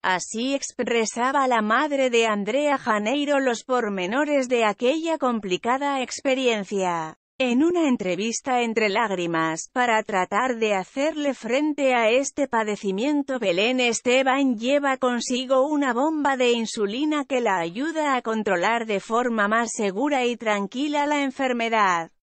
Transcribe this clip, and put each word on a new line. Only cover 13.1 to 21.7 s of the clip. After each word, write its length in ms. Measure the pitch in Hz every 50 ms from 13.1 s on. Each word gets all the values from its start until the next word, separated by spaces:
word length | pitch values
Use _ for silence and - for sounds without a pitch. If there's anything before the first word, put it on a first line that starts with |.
| 302 285 277 - 262 247
Belén 400 | 233 190 175 175 208 233 254 254
Esteban 760 | 254 240 226 - _ 254 240 262 269 262 254 277 277 262 247
lleva 420 | 208 226 247 277 294 285 277 262 262
consigo 680 | - 247 247 233 233 - 247 240 262 247 269 262 262
una 260 | 294 302 294 285 262
bomba 440 | 233 233 277 311 320 302 277 285 269
de 160 | 247 254 240
insulina 720 | 240 233 226 214 - 233 208 202 208 254 294 302 302 294 277
que 160 | _ 269 254
la 180 | 240 214 190 165
ayuda 560 | 165 170 170 220 277 320 311 320 302 285 269
a 80 | 247
controlar 640 | - 233 220 220 214 214 190 175 175 208 226 233 233
de 140 | 220 208 190
forma 480 | - - 220 233 247 247 233 220 202 202
más 220 | 220 233 233 226
segura 520 | - - 214 202 185 202 269 294 294 262 247
y 120 | 240 240
tranquila 720 | 220 233 220 208 202 202 196 - 247 285 311 294 294 285 294
la 160 | 294 285 285
enfermedad. 880 | 269 254 - 269 254 247 240 233 226